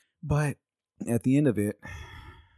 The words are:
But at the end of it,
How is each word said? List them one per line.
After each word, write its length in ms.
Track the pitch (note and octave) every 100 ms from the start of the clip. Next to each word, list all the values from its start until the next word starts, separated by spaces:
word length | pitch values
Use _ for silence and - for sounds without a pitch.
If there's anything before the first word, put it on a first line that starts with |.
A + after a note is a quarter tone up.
| _ _
But 340 | C#3+ D3 D3 - _ _ _ - -
at 140 | A#2
the 140 | B2+ C#3
end 100 | D3
of 120 | G#2
it, 200 | G#2 - - - - - - - -